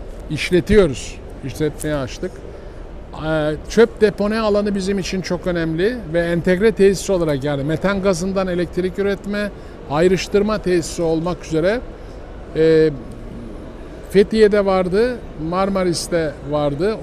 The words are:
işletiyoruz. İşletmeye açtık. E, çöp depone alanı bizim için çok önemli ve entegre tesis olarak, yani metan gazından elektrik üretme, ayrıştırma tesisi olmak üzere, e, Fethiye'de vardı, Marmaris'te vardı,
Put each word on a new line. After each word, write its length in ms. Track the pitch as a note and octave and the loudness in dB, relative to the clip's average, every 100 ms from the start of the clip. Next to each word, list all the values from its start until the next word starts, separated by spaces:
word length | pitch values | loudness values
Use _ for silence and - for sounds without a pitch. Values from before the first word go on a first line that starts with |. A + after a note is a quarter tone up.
| - - - | -12 -12 -8
işletiyoruz. 840 | D3+ - F3+ - G#3 F3 B2 - - - - | -6 0 2 6 6 6 2 -8 -12 -14 -12
İşletmeye 520 | C3+ - D3+ - D#3 D3 | -10 -4 -4 -2 -4 -4
açtık. 340 | B2+ - F#3 - - - - - - - - - D3+ | -4 -6 -10 -10 -14 -16 -16 -16 -14 -14 -14 -8 -2
E, 260 | D#3 D3+ D3+ - | 0 0 -2 0
çöp 320 | - A3+ - | 4 4 6
depone 400 | G#3+ - G3+ A3 | 2 4 0 0
alanı 340 | A3 G3+ G#3 | 2 2 2
bizim 240 | G3+ F#3 G3 | 0 0 -2
için 220 | E3+ F#3+ | -2 -4
çok 260 | F#3 F3 F#3 | -2 -2 -2
önemli 500 | F3 E3 D#3+ G3 B3 F3+ | 0 0 0 0 0 -2
ve 80 | E3+ | -2
entegre 520 | E3+ E3+ E3+ F3+ A3 | 0 2 2 4 4
tesis 380 | G3+ G3 F#3+ - | 6 6 4 2
olarak, 340 | F#3+ D#3 C#3+ | 0 2 0
yani 200 | C#3 C#3+ | 0 -2
metan 380 | C#3 D#3 F#3 G3+ | 0 0 0 2
gazından 440 | F#3+ F3 F#3+ F#3+ F#3 | 2 0 0 -2 0
elektrik 520 | F3 F3 - F3+ F3 | 0 -2 -2 -2 -2
üretme, 520 | G3 G3 G3 G#3 G#3 - - - - | -2 -2 -4 -4 -4 -6 -14 -14 -4
ayrıştırma 680 | C#3+ F3+ F3+ - G#3 G#3 G#3+ | 2 4 4 2 2 2 0
tesisi 440 | F#3+ F3+ D#3+ - | 0 0 0 -2
olmak 420 | E3 D#3+ E3+ F3 | 0 0 0 -4
üzere, 360 | - D#3+ E3+ A#3 - - - - - - - D#3 | -4 0 2 0 -4 -12 -16 -16 -16 -16 -6 2
e, 340 | D#3+ D#3+ D#3 C#3+ - - - - - - - - - - - | 6 6 4 2 -8 -14 -14 -12 -12 -14 -14 -14 -14 -14 0
Fethiye'de 560 | F#3+ G#3 A3 G#3+ G#3 G3 | 4 4 6 6 6 2
vardı, 500 | F#3+ F3+ F#3+ A#3+ A#3+ - - D#3 | 2 2 2 2 -2 -10 -8 -4
Marmaris'te 840 | F3 G3 G3 F#3 E3 - F3 D#3 - C#3+ | 0 0 0 0 -2 -2 -2 -2 -4 -4
vardı, 460 | D3 D3 C#3+ F#3+ G#3+ | -2 0 0 -2 -2